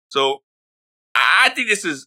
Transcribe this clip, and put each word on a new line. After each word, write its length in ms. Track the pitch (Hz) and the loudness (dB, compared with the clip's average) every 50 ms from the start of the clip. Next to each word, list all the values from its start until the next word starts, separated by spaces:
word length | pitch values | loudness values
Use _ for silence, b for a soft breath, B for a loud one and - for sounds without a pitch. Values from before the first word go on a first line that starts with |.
| _ _ | _ _
So 340 | - 139 139 135 139 - _ _ _ _ _ _ _ _ _ _ _ _ _ _ - | -4 -2 -2 -2 -2 -6 _ _ _ _ _ _ _ _ _ _ _ _ _ _ -2
I, 300 | 123 127 127 165 208 254 | 0 2 4 4 4 4
I 40 | 262 | 2
think 180 | 262 - 247 | 0 -2 -2
this 160 | 220 208 196 - | -2 -2 -2 -4
is, 220 | 175 147 131 - | -6 -8 -8 -4